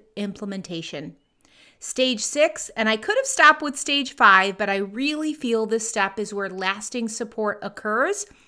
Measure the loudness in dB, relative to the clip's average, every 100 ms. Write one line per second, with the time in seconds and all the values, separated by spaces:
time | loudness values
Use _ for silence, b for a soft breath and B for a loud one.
0 | _ -8 -8 -6 -10 -10 -8 -8 -8 -10
1 | -12 -16 _ _ b b b b -10 0
2 | 2 2 -4 2 2 2 -10 -2 0 0
3 | 0 0 0 6 8 8 0 -6 -2 -2
4 | -2 4 8 8 6 -2 -2 -2 -2 -4
5 | -4 -2 -6 -4 -2 0 0 -2 -2 0
6 | 0 -2 -6 -4 -6 -2 -4 -4 -6 -6
7 | -6 -6 -8 -4 -4 -4 -8 -8 -4 0
8 | 0 -2 -8 b